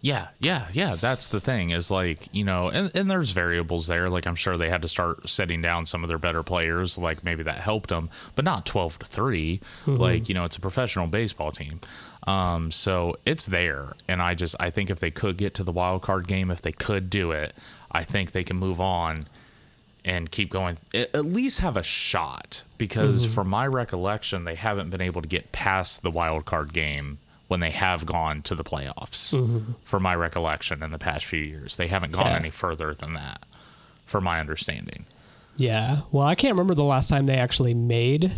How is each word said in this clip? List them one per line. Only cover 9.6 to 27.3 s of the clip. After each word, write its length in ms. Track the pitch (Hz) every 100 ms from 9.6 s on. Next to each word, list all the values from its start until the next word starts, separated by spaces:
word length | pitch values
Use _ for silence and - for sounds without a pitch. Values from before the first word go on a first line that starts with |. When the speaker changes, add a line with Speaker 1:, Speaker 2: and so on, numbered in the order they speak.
| - - -
Speaker 2:
Mm-hmm. 100 | 131
Speaker 1:
Like, 320 | - 87 110
you 60 |
know, 100 | 92
it's 140 | 87 -
a 20 |
professional 460 | 95 110 123 95 85
baseball 440 | 101 113 - 78
team. 280 | 76 71 80 - - - - -
Um, 440 | 95 92 85 82
so 460 | - - 92 87 - -
it's 180 | 82 -
there. 460 | 90 87 69 69 - -
And 140 | 90
I 120 | 87
just, 220 | 87 85 -
I 120 | 87
think 180 | 85 98
if 100 | 95
they 100 | 85
could 260 | - 104 90
get 160 | 101
to 100 | -
the 80 | 90
wild 280 | 85 90 92
card 260 | - 95 90
game, 240 | 95 92
if 120 | 87
they 100 | 80
could 380 | 80 - 101 92
do 220 | 98 87
it, 220 | 78 76 - - - -
I 100 | 85
think 300 | 82 101 90
they 120 | 92
can 120 | 90 92
move 240 | 95 87
on 440 | 92 90 82 78 73 - - - - - _ _ -
and 240 | 90 82
keep 180 | - 95
going, 280 | 95 90 85 -
a-, 200 | - 120
at 100 | 147 151
least 340 | 190 262 -
have 160 | 185 101
a 60 |
shot, 800 | 87 - - 92 76 64 - - - -
because 460 | 104 113 107 117
Speaker 2:
Mm-hmm. 100 | 117
Speaker 1:
from 140 | 110 95
my 180 | 101 135
recollection, 760 | 131 120 92 92 107 - 95
they 100 | 85
haven't 340 | 82 110 101 85
been 120 | 92
able 180 | 90 87
to 60 | 78
get 240 | 82 -
past 500 | - 101 95 90 -
the 80 | 90
wild 360 | 82 82 80 76
card 260 | 82 76
game 460 | 80 78 71 71 71 -